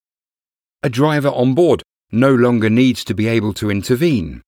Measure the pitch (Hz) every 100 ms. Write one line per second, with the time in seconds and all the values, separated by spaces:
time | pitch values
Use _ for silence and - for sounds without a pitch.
0 | _ _ _ _ _ _ _ _ 143 120
1 | 151 151 139 131 123 131 170 117 - _
2 | - 107 135 131 120 120 107 113 131 120
3 | - 101 110 113 104 92 107 101 95 123
4 | 170 127 80 62